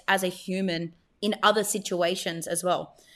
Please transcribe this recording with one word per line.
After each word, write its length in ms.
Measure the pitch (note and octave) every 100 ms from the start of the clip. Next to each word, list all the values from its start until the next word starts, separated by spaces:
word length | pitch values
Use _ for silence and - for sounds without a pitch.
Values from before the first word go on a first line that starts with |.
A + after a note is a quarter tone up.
| -
as 140 | F#3+
a 60 | F#3
human 680 | F3+ - F#3 F#3+ E3 E3+ - _ -
in 140 | G#3 -
other 220 | G#3 G#3+
situations 840 | G3+ G#3 - F3 F3 F#3+ F3+ E3 D#3
as 180 | E3+
well. 320 | F3+ D#3 - - -